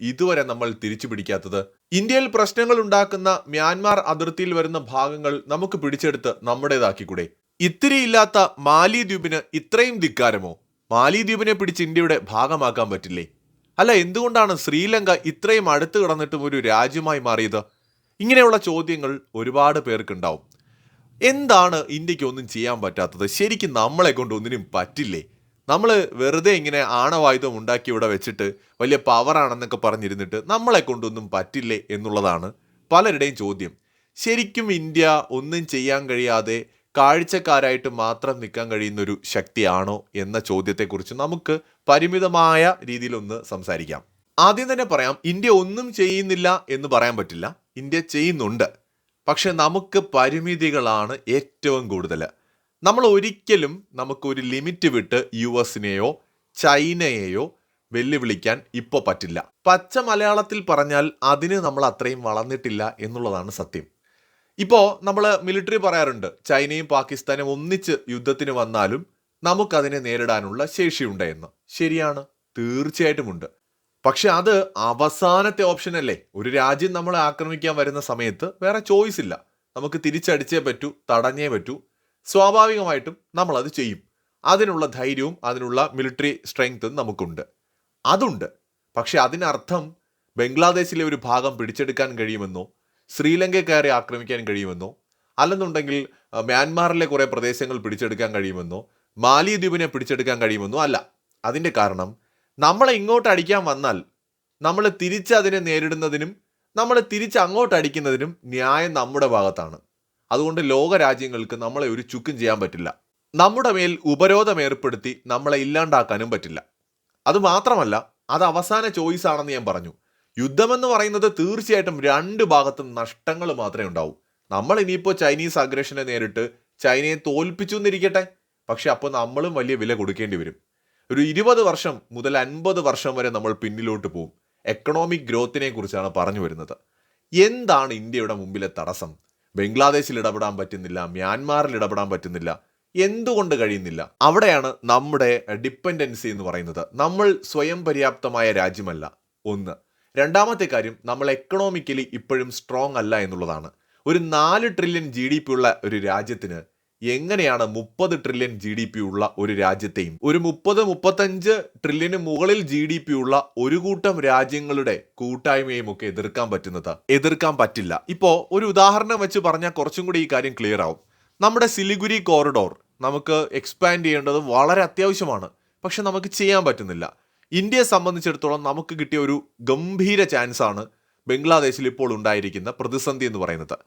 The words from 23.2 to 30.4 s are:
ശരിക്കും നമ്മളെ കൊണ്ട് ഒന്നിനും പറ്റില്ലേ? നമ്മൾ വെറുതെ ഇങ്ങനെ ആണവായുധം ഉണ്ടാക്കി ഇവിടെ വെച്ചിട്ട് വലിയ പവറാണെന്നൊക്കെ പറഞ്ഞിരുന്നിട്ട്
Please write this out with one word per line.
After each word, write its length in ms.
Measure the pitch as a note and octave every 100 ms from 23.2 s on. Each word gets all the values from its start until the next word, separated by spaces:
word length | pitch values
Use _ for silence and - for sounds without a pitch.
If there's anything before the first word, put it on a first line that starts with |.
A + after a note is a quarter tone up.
| G2+
ശരിക്കും 440 | - G#3 A3 F#3
നമ്മളെ 400 | A#2+ A2+ D#3+ F3
കൊണ്ട് 220 | B2+ A#2+
ഒന്നിനും 300 | G#2+ A2+ B2 F#2
പറ്റില്ലേ? 540 | F#2+ F#2 - B2+ E2+ - _ _ _ -
നമ്മൾ 220 | D#3+ A3+ G#3+ F3+
വെറുതെ 400 | A#2 C3+ D#3 F3+
ഇങ്ങനെ 280 | F#3 D3 D3 A#2+
ആണവായുധം 600 | B2 C3+ E3 D3 C3 C3
ഉണ്ടാക്കി 340 | A2 A2 A#2+ -
ഇവിടെ 180 | A2+ A2
വെച്ചിട്ട് 380 | G2 A#2 G#2 G2+ - _ -
വലിയ 200 | B2 C#3
പവറാണെന്നൊക്കെ 800 | B2+ A#2 B2+ D#3 C#3 A#2+ A#2+ A2+
പറഞ്ഞിരുന്നിട്ട് 600 | A2 A2 G2+ G2 F#2 A2